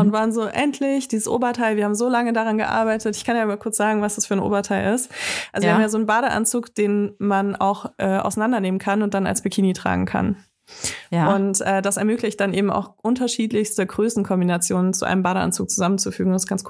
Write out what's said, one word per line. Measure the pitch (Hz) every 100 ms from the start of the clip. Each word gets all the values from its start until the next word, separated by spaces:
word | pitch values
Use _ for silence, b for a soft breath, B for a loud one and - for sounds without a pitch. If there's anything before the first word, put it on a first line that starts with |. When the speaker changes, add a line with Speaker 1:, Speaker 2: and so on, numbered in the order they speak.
Speaker 1:
Mhm. | 208
Speaker 2:
und |
waren | 214 220
so, | 226
endlich, | 214 - 285 277 277 277 269
dieses | 220 -
Oberteil, | 247 240 240 226 214
wir |
haben | 208 208
so | 247
lange | 240 240
daran | 226 226 214
gearbeitet. | - - 220 220 220 208
Ich | -
kann | 233
ja | 214
mal | 208
kurz | 220 208
sagen, | 208 214
was | 208 -
das | -
für | 196
ein |
Oberteil | - 202 202 196 190
ist. | 247 - B B B B
Also | - 180
wir |
Speaker 1:
Ja. | 190
Speaker 2:
haben |
ja | 214
so | 220
einen | 220
Badeanzug, | 220 262 - 220 240 226
den | - 208 208 202 202
man | 202 196 202 196
auch, | 196 196 - -
äh, | 196 190
auseinandernehmen | - 196 220 240 190 190
kann | - 202
und | 208
dann | 196 190
als | 190
Bikini | 202 - 190
tragen | 180 - 180 185
kann. | - 185 190 _ _ B B B B B
Speaker 1:
Ja. | 170 165 196
Speaker 2:
Und, | 196 190
äh, | - 196
das | 190 196
ermöglicht | 214 233 - -
dann | 202 185
eben | 202
auch | - 190 _
unterschiedlichste | 220 254 247 - 220 214 208 - 190
Größenkombinationen | - 220 226 196 185 180 175 175 185 185 185
zu | -
einem | 190
Badeanzug | 180 185 180 - 190
zusammenzufügen. | - 180 196 190 185 185
Das | 185 -
ist |
ganz | 190